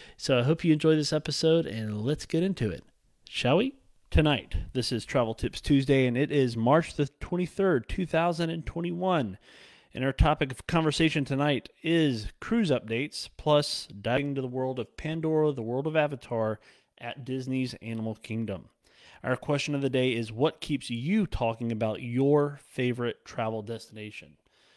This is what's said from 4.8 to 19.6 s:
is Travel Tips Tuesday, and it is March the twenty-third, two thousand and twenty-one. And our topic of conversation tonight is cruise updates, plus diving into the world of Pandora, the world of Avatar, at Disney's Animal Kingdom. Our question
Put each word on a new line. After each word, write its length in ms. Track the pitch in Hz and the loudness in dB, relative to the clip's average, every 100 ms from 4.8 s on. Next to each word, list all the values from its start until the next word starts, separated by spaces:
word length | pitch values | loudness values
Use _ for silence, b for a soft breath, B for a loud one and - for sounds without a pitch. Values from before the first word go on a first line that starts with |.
| 117 | -2
is 140 | 117 | -4
Travel 300 | - 135 113 | -2 0 0
Tips 260 | 110 123 - | -2 -6 -4
Tuesday, 460 | - 139 135 135 127 | 2 2 4 4 4
and 120 | 120 | 2
it 140 | 143 | 0
is 240 | 143 127 113 | 2 2 2
March 380 | 117 156 160 | 4 4 2
the 120 | - 143 - | -2 -4 -4
twenty-third, 680 | - 180 180 - 196 143 - | -6 -4 -2 0 2 2 0
two 160 | - 175 | -4 -2
thousand 440 | 160 170 165 165 | 0 0 0 -4
and 160 | 165 - | -4 -6
twenty-one. 720 | 170 175 175 185 170 113 90 B B B B B | -6 -6 -2 0 0 0 -6 B B B B B
And 120 | 113 | -4
our 80 | 135 | -2
topic 400 | - 156 156 135 | 4 4 4 0
of 140 | 127 - | -4 -2
conversation 560 | 165 156 - 160 151 | 2 2 4 2 2
tonight 440 | 135 135 147 135 - _ | 0 0 2 0 -4 _
is 460 | 165 165 156 117 104 - | 0 4 4 2 -4 -10
cruise 300 | - 233 190 | -2 2 2
updates, 580 | 123 113 113 147 - - - | 2 0 -4 -4 -8 -14 -6
plus 520 | 151 147 147 - - 101 | 2 2 2 -4 -10 -8
diving 280 | 107 131 143 | -2 0 0
into 120 | 139 | -4
the 60 | 127 | -4
world 320 | 127 131 127 | -4 -4 -4
of 180 | 110 - | -8 -8
Pandora, 540 | 156 165 160 156 151 | -6 -4 0 2 2
the 100 | 135 | 0
world 260 | 113 123 151 | -2 -2 0
of 80 | 156 | 0
Avatar, 640 | 147 139 - 117 110 107 b b b _ | 0 -2 -6 -2 -2 -2 b b b _
at 260 | 120 - | -12 -12
Disney's 500 | 127 131 131 131 127 120 | -6 -6 -2 -2 -2 -6
Animal 340 | 110 113 110 107 | -8 -6 -6 -8
Kingdom. 520 | - 110 110 95 - _ B B B B | -6 -4 -4 -6 -10 _ B B B B
Our 120 | 123 127 | -4 -4
question 380 | - 143 | -2 -2